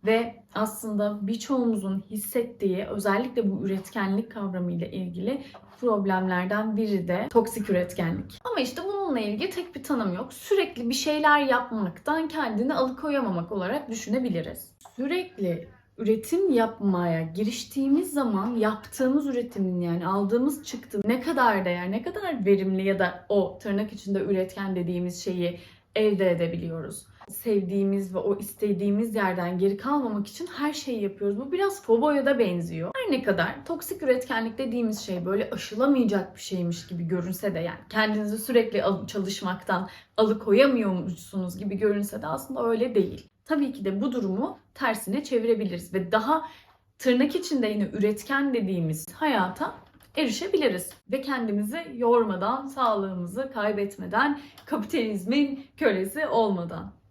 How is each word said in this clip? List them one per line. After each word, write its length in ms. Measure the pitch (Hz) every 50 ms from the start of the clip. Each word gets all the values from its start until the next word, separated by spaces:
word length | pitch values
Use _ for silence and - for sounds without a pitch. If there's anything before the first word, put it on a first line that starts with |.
| -
Ve 380 | 196 220 226 233 233 - - - _ -
aslında 720 | 208 214 214 - - - 220 214 202 208 208 208 208 202 196
birçoğumuzun 760 | 233 226 - - 277 254 240 233 226 202 190 196 190 196 - -
hissettiği, 760 | 208 214 202 - - 247 233 240 - - 208 196 180 185 208
özellikle 680 | - - 202 196 208 196 208 254 254 - 247 220 202
bu 140 | 190 185 -
üretkenlik 680 | 196 190 190 190 - - 226 196 190 196 208 233 -
kavramıyla 560 | - 220 202 196 185 185 180 175 175 170 170 -
ilgili 560 | - 190 185 180 175 175 185 220 269 285 277 - - - - - - -
problemlerden 960 | - 247 220 202 196 196 190 185 185 190 185 180 180 185 208 208 220 220 220 202
biri 300 | 220 214 202 190 170 170
de 200 | 175 185 220 277
toksik 380 | - 233 226 226 - 226 208 -
üretkenlik. 680 | 196 180 175 175 - - 175 165 175 - - - - - -
Ama 160 | 494 480 370
işte 220 | 254 - - - 339
bununla 340 | 392 415 403 392 359 285 240
ilgili 300 | 214 208 208 214 285 392
tek 260 | - 359 349 - -
bir 80 | 277 -
tanım 300 | - 294 247 220 196 175
yok. 200 | 180 254 - -
Sürekli 560 | - - - 415 392 349 - - 240 240 233
bir 40 | 233
şeyler 460 | 254 - 302 302 302 302 302 294 294
yapmaktan 880 | 285 269 254 247 262 254 233 220 202 180 170 - - - 302 320 320 302
kendini 460 | 311 311 285 233 220 208 233 269 302
alıkoyamamak 760 | - 262 254 254 - - 311 285 277 247 208 185 170 170 175
olarak 380 | 214 202 180 185 233 294 285 -
düşünebiliriz. 880 | 226 226 - - 208 262 254 240 180 165 156 - - - - - _ _ - - _
Sürekli 720 | - 254 277 330 370 370 370 - - 202 180 170 170 170 - - - _ _ _ -
üretim 540 | 233 208 220 220 - - - 349 392 381
yapmaya 720 | 277 233 226 220 220 - 202 202 185 175 175 170 165 160
giriştiğimiz 920 | 160 160 160 185 214 208 233 - - - - 277 269 269 277 320 370 359 294
zaman 420 | 285 269 233 214 190 196 233 247
yaptığımız 720 | 226 214 214 220 - - - - - 262 254 269 294 277 277
üretimin, 540 | 254 240 233 240 - 202 196 185 180 180
yani 260 | 175 170 170 175 180 175
aldığımız 580 | 190 202 202 196 220 240 254 285 285 - -
çıktı 360 | - - 233 - - - 208 202
ne 160 | 208 240 254
kadar 440 | 254 320 330 262 254 233 214 196 185
değer, 260 | 185 175 175 180 185
ne 120 | 196 233 247
kadar 420 | 349 381 427 403 370 320 240 196
verimli 380 | 190 202 196 190 190 190 190 190
ya 160 | 196 196 185
da 260 | 190 180 - - - -
o 300 | 208 202 185 - - -
tırnak 320 | - 208 196 202 214 208 -
içinde 260 | - - 196 196 196
üretken 560 | 196 202 196 185 185 185 - - 196 190 190
dediğimiz 480 | 180 175 170 180 175 175 180 175 - -
şeyi 360 | 214 190 180 175 175 175 - - - - - _ _ _
elde 360 | 220 214 214 202 185 190 185
edebiliyoruz. 760 | 175 170 170 165 170 170 170 170 160 165 156 - - - - _ - _ - -
Sevdiğimiz 840 | - - - 240 214 202 190 175 190 196 196 196 196 196 196 185 185
ve 40 | 185
o 200 | - 202 202 196
istediğimiz 760 | 202 - - - - 208 202 170 196 202 202 208 233 233 214
yerden 420 | 220 202 185 180 180 175 175 180 180
geri 200 | 185 196 196 196
kalmamak 500 | - 254 285 294 269 233 214 208 202 -
için 200 | - - 330 359
her 260 | - - 285 302 294
şeyi 280 | 302 - - 247 220
yapıyoruz. 380 | 202 196 196 - 202 202 202 202
Bu 120 | 269 277
biraz 320 | 277 370 392 392 392 - -
foboya 420 | - 226 233 262 302 294 285 254
da 140 | 269 277 240
benziyor. 520 | 233 190 180 175 165 170 165 160 160 180 -
Her 160 | 523 508 427
ne 120 | 294 175 -
kadar 420 | 214 190 - 170 - - - -
toksik 380 | - 330 320 - - - - 320
üretkenlik 540 | 269 254 247 247 - 262 226 226 226 220 -
dediğimiz 420 | 269 240 226 247 233 220 214 208
şey 260 | - - 185 180 170
böyle 240 | 175 190 214 - -
aşılamayacak 840 | - - - - 214 208 262 277 285 262 240 208 202 196 180 - -
bir 60 | -
şeymiş 460 | - - 196 180 175 170 170 - - -
gibi 200 | 185 170 170 165
görünse 460 | 185 180 170 180 190 - - 202 180
de, 60 | 165
yani 200 | 170 170 - - - -
kendinizi 480 | - 220 214 214 214 214 214 208 208 220
sürekli 460 | - - 254 233 226 220 - 202 -
al-, 240 | 196 196 190 - -
çalışmaktan 840 | - 208 190 185 196 - - 185 185 190 - - 190 175 190 190 - - - _ _ -
alıkoyamıyormuşsunuz 1400 | 220 214 220 214 - - 202 220 269 277 262 240 214 196 185 180 - - - - - - - 196 185 175 180 185
gibi 200 | 208 202 196 196
görünse 440 | 220 208 202 202 202 202 - 214
de 60 | - 151
aslında 380 | 156 262 - - 262 254 240
öyle 300 | 233 233 220 233 254 226
değil. 340 | 214 - - 95 - - _ _ _ _
Tabii 280 | - 311 294 285 262 -
ki 120 | - 196
de 160 | 196 190 202
bu 100 | 220 277
durumu 460 | 240 247 208 190 185 196 262 - - - _ _ _
tersine 500 | - 285 240 220 214 - 190 202 277 294
çevirebiliriz 720 | - 269 233 220 233 226 208 220 196 175 175 175 - -
ve 180 | 190 180 175
daha 340 | 214 220 220 254 302 320 311 - - - - _ _ _ _ _ _ _
tırnak 380 | - 262 247 247 277 294 -
içinde 320 | 359 359 - 320 269 233 208
yine 220 | 208 214 202 180 -
üretken 600 | 208 196 208 214 208 - - 269 277 285 277 254
dediğimiz 600 | 233 202 185 190 175 165 160 156 156 - - -
hayata 600 | - 311 302 269 214 185 185 196 - 302 - - - - - _ - - - _ -
erişebiliriz. 720 | 311 247 214 - 339 392 392 339 294 247 190 180 170 - - - _ _
Ve 100 | 196 269
kendimizi 560 | 269 277 277 254 233 220 202 208 208 208 247 330 339 330 269
yormadan, 720 | 233 240 233 240 233 233 214 190 175 185 208 240 269 277 269
sağlığımızı 840 | - 277 254 233 214 208 196 190 185 180 175 175 185 233 269 269 269
kaybetmeden, 840 | 233 202 214 214 202 202 202 - - 185 180 180 220 262 294 285 285 - - - - -
kapitalizmin 1000 | - - 233 208 208 - 311 226 220 208 196 180 196 247 294 294 277 277 - - - _ -
kölesi 500 | 311 254 202 185 190 196 - 294 311 -
olmadan. 640 | - - 226 214 196 180 170 170 170 165 180 196 - _ _ _